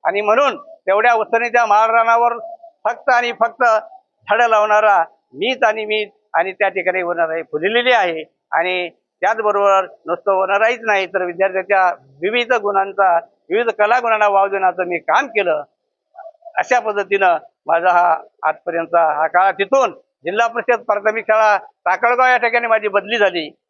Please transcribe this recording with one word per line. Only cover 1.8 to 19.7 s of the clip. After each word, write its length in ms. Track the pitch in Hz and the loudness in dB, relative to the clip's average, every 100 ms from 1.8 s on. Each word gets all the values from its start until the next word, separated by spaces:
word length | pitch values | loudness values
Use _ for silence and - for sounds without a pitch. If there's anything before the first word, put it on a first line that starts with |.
| 220 226 226 233 240 233 220 - - _ | 4 2 2 2 2 -2 -12 -18 -20 _
फक्त 300 | 214 240 - | -8 -4 0
आणि 180 | 247 240 | 0 0
फक्त 320 | 233 226 226 240 220 - - _ _ - | -2 -2 2 2 2 -2 -20 _ _ -2
झाडं 180 | 220 233 | 2 4
लावणारा 560 | 220 214 214 214 190 165 _ _ | 2 4 4 4 2 0 _ _
मीच 300 | 127 214 254 | -6 -4 0
आणि 220 | 233 220 | -2 -2
मीच 240 | 214 214 208 _ _ | -4 -4 -6 _ _
आणि 180 | 165 185 | -4 -4
त्या 160 | 185 196 | -2 -4
ठिकाणी 340 | 190 175 185 | -2 -4 -4
होणाराई 400 | 175 170 165 160 | -4 -4 -4 -4
फुललेली 500 | 160 151 180 233 240 | -8 -6 -2 -2 0
आहे. 320 | 240 185 165 - _ _ | 0 0 -4 -12 _ _
आणि 360 | 156 180 180 175 _ _ _ | -4 -2 -4 -6 _ _ _
त्याचबरोबर 680 | 185 220 214 202 202 196 185 - 151 | -4 -2 -2 0 2 2 0 -12 -8
नुसतं 260 | 165 202 | -4 -2
होणाराईच 460 | 190 190 202 220 240 | 0 0 0 0 -2
नाही, 240 | 220 202 185 | -2 -2 -2
तर 180 | 185 | -4
विद्यार्थ्यांच्या 680 | 180 175 190 185 185 196 180 - _ 135 | -4 -2 -2 -2 0 2 2 -2 _ _
विविध 300 | 180 240 233 | -4 -4 -2
गुणांचा, 640 | 240 202 196 196 190 190 170 | -2 0 -2 -2 0 2 2
विविध 500 | 165 _ _ 196 240 | -4 _ _ -2 -2
कलागुणांना 600 | 208 208 247 233 220 208 | -2 0 0 0 0 2
वाव 180 | 196 196 | 2 0
देण्याचं 380 | 196 185 175 | 0 -2 -2
मी 140 | 175 170 | -6 -4
काम 280 | 165 156 277 | 0 0 0
केलं. 360 | 208 180 156 143 _ _ _ _ - - _ - | -2 -2 -2 -6 _ _ _ _ -20 -20 _ -8
अशा 240 | - 170 247 | -6 0 0
पद्धतीनं 580 | 220 202 185 196 190 160 - _ - | 0 -4 -2 2 2 0 -4 _ -2
माझा 220 | 165 180 | 0 2
हा 280 | 175 175 165 - _ | 2 2 0 -4 _
आजपर्यंतचा 800 | 156 156 - 170 165 170 160 151 | -6 -4 -6 -6 -2 0 0 0
हा 60 | 156 | 0
काळ. 240 | 175 196 | 2 0
तिथून 420 | 180 196 | 0 0